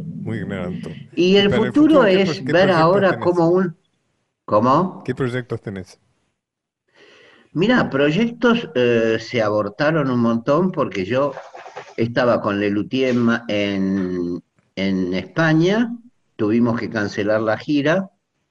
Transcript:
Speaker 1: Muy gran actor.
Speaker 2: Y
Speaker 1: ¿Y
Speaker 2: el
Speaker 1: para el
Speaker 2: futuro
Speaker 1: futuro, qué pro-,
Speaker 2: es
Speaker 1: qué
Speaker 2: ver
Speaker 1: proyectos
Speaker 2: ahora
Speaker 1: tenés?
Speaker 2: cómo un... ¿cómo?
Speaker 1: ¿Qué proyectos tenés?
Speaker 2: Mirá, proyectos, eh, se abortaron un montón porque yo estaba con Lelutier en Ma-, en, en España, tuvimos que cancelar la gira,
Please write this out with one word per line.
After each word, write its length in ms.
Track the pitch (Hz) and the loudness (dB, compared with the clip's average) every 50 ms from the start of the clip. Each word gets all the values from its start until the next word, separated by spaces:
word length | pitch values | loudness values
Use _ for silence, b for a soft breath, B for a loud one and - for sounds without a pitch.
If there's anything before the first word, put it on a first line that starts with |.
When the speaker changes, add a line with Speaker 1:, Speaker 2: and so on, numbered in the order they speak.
| - | -10
Speaker 1:
Muy 360 | - - - - 110 110 110 | -12 -12 -10 -10 -8 -8 -8
gran 340 | 98 101 98 92 90 92 92 | -8 -8 -8 -8 -8 -8 -8
actor. 160 | - - - - - - - - | -10 -10 -12 -14 -14 -18 -8 -2
Speaker 2:
Y 160 | - 175 185 190 | 0 2 4 4
Speaker 1:
¿Y 40 | 202 | 4
Speaker 2:
el 120 | 202 202 | 4 4
Speaker 1:
para 120 | 202 214 | 2 2
el 60 | 220 - | 0 0
Speaker 2:
futuro 280 | - 285 302 294 311 277 | 2 4 4 6 6 6
Speaker 1:
futuro, 40 | 233 | 6
qué 180 | 202 185 190 190 | 6 4 4 2
pro-, 80 | 170 | 0
Speaker 2:
es 60 | 147 - | -2 -4
Speaker 1:
qué 40 | 127 123 | -4 0
Speaker 2:
ver 20 | 151 | 2
Speaker 1:
proyectos 280 | 175 196 190 180 160 | 2 4 4 4 4
Speaker 2:
ahora 280 | 156 165 185 202 196 180 | 4 4 4 4 2 2
Speaker 1:
tenés? 120 | 165 - - | 0 0 0
Speaker 2:
cómo 240 | 175 175 175 165 165 | 0 2 2 2 2
un... 280 | 180 185 190 175 - _ _ _ _ _ _ _ _ _ _ _ _ _ _ | 2 2 0 0 -4 _ _ _ _ _ _ _ _ _ _ _ _ _ _
¿cómo? 580 | - 107 107 113 127 135 160 185 185 - - - | -2 0 2 2 4 2 2 2 0 -4 -8 -8
Speaker 1:
¿Qué 100 | - 127 | -8 -6
proyectos 460 | - 135 120 120 127 120 - 120 113 | -4 -4 -4 -4 -6 -6 -8 -8 -10
tenés? 380 | - 113 98 95 92 - - _ _ _ _ _ _ _ _ _ _ _ _ _ _ _ _ _ _ _ b b b b b b b b b b b b b | -8 -10 -10 -10 -12 -14 -18 _ _ _ _ _ _ _ _ _ _ _ _ _ _ _ _ _ _ _ b b b b b b b b b b b b b
Speaker 2:
Mirá, 360 | 147 185 220 254 233 - - | -2 0 2 2 2 2 0
proyectos, 800 | - 135 143 147 156 196 233 233 240 - - 240 226 - - - - | 0 0 2 2 2 2 0 -2 -2 0 2 2 2 2 -2 -4 -2
eh, 420 | 127 123 120 117 113 113 113 110 110 | 0 2 2 2 2 2 0 0 -2
se 220 | - - - 123 | -4 -4 -4 -2
abortaron 720 | 107 104 104 107 104 101 - - 147 151 160 160 139 131 | 0 0 0 -2 -2 -4 -4 -2 -2 0 0 0 0 -2
un 80 | 123 120 | 0 0
montón 520 | 117 117 117 113 113 143 143 160 185 185 | 0 0 0 0 0 0 0 2 2 0
porque 340 | 160 151 127 104 95 101 92 | -2 -2 -4 -4 -4 -6 -4
yo 280 | 95 120 131 143 139 - - - - - - - - - - - - - | -2 -2 -2 -2 -2 -4 -8 -16 -18 -20 -20 -20 -20 -18 -20 -20 -10 -6
estaba 460 | - 113 117 117 135 127 120 110 95 | -4 -4 -2 0 0 2 2 2 2
con 180 | - 107 101 101 | 0 -2 -2 0
Lelutier 500 | 104 104 101 104 98 - 131 131 131 127 | 0 0 0 -2 -2 -2 -2 -2 0 0
en 80 | 120 123 | 2 2
Ma-, 260 | 120 117 117 113 - - | 2 2 0 0 -2 -4
en, 960 | 104 104 104 101 98 98 98 95 98 98 92 90 90 90 87 87 87 85 - _ _ _ _ _ _ | -4 -2 -2 -2 -2 -2 -2 -2 -2 -2 -2 -4 -4 -4 -6 -6 -6 -8 -10 _ _ _ _ _ _
en 380 | 95 95 98 95 92 92 87 92 | -6 -4 -2 -2 -2 -2 -2 -4
España, 840 | 92 - - - 165 165 160 156 156 170 185 202 226 247 233 - - - - _ _ _ _ _ | -4 -6 -6 -4 0 0 2 4 4 2 2 2 0 0 -2 -4 -10 -14 -20 _ _ _ _ _
tuvimos 440 | - 110 104 113 120 120 120 113 117 | -4 -2 0 2 2 2 2 0 -2
que 100 | 107 95 | -4 -6
cancelar 520 | - 110 101 98 - 113 101 104 107 110 | -4 -4 -4 -4 -4 -4 -2 0 0 0
la 160 | 110 110 107 - | 0 0 -2 -2
gira, 540 | - - 147 143 135 147 165 190 196 - _ _ _ _ _ _ _ _ | -2 -2 -2 0 0 0 0 0 -2 -6 _ _ _ _ _ _ _ _